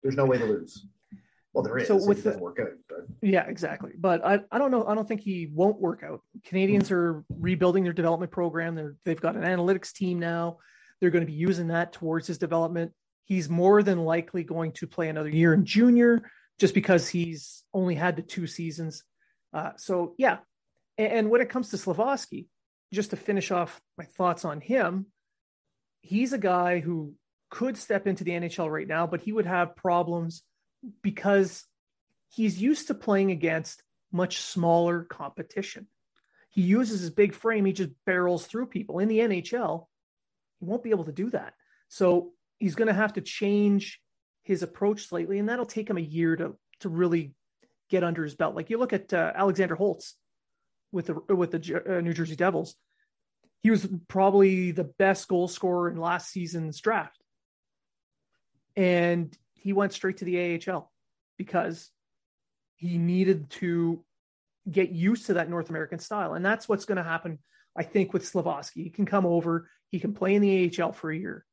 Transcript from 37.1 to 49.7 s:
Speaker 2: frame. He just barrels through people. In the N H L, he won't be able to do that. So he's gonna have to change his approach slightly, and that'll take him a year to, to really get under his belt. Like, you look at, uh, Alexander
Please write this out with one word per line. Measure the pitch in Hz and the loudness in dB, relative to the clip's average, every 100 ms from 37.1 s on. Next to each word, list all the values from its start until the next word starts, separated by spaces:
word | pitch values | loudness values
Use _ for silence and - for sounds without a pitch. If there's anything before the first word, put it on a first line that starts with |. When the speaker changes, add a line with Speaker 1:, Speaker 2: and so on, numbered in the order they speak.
| - 208 | 2 2
Speaker 2:
frame. | 202 226 220 196 | 2 -2 2 0
He | |
just | 190 180 135 - | 0 -6 -6 -2
barrels | 180 180 175 - | 0 2 0 -4
through | 220 247 | -8 -6
people. | 180 - 160 | -6 -6 -2
In | 208 | 0
the | 220 | 2
N | 226 | 2
H | 185 - | 0 -4
L, | 240 202 170 - _ _ _ _ _ _ _ | -4 -2 -4 -10 _ _ _ _ _ _ _
he | 175 | -6
won't | 233 | -6
be | 240 | -2
able | 208 156 | -2 -2
to | |
do | 139 214 | -6 -4
that. | 170 - _ _ _ _ | -4 -8 _ _ _ _
So | - 185 175 175 _ _ _ | 2 4 4 0 _ _ _
he's | 196 151 | -4 0
gonna | 220 | 2
have | 196 214 | 2 0
to | 208 | -2
change | - - 202 208 208 202 - - _ _ _ _ | -8 -4 0 4 4 4 0 -16 _ _ _ _
his | - 180 | -4 -2
approach | 175 - 202 208 - | -2 -2 0 0 -6
slightly, | 175 170 196 | -6 -4 -2
and | 208 | -2
that'll | 247 233 | -2 -4
take | 220 214 | -6 -4
him | 185 | -4
a | |
year | 160 160 165 165 | -4 0 0 0
to, | 165 - _ _ | -4 -8 _ _
to | 196 | -6
really | 165 180 165 143 - _ _ _ _ _ | 0 2 2 -2 -14 _ _ _ _ _
get | 185 | 0
under | 170 165 | 0 -2
his | 151 - | -4 -2
belt. | 160 165 | -2 -2
Like, | 165 | -4
you | 226 | -2
look | 247 | 0
at, | 196 - | -2 0
uh, | 180 165 156 | 0 0 2
Alexander | 196 185 185 | 2 2 0